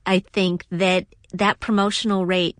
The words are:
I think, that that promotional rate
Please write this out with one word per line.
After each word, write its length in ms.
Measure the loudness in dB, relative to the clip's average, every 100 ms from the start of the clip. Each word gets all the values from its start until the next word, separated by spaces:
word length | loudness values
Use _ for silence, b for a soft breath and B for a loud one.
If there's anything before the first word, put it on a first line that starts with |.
| -2
I 140 | 0
think, 440 | 0 -2 0 -2 -6
that 360 | -2 0 0 -2 -16 _
that 240 | -2 -2 0
promotional 640 | 0 0 0 -2 -2 0
rate 300 | 0 0 -2